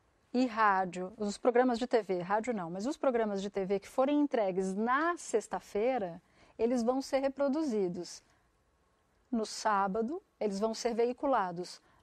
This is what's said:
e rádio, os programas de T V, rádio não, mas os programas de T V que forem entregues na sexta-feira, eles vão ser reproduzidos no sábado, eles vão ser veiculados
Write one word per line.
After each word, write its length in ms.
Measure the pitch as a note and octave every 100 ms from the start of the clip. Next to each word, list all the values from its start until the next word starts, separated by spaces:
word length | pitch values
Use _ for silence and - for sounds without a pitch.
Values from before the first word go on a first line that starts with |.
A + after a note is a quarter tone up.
| _ _ _
e 120 | B3 B3+
rádio, 680 | A3 G#3+ F#3+ F#3 F3+ F#3 A3
os 200 | G#3 -
programas 420 | B3+ A#3+ B3+ A3+
de 80 | B3
T 140 | A#3
V, 200 | G3 F3+
rádio 320 | F3 G#3+ A#3
não, 160 | A3 E3
mas 160 | F3+ A#3+
os 120 | D#4+
programas 440 | C#4 A#3 G#3+ G3
de 80 | G3+
T 140 | G3+
V 160 | F#3+ G3
que 80 | -
forem 320 | - C4 D4
entregues 540 | D4 A#3 G3 F#3 F#3+
na 420 | F#3+ A#3 C4+ E4 F4
sexta-feira, 1040 | - A3 - F#3 - G3+ A#3+ B3+ F3+ E3+ _ _ - -
eles 240 | A#3 B3
vão 180 | A3+ C4
ser 180 | - C4+
reproduzidos 1000 | C#4 C4+ C#4+ D4+ D#4 G#3+ F#3 F3 E3 - _ _ _ _ _ _ _ _ _ _ -
no 140 | A#3 G#3+
sábado, 760 | - A3 G3+ G3 G#3 A#3 F4+ _ -
eles 200 | G#3+ G3
vão 140 | A3
ser 200 | A3 A#3
veiculados 880 | A3 A#3+ B3 C#4+ A#3+ F#3 F3 F3 - _ _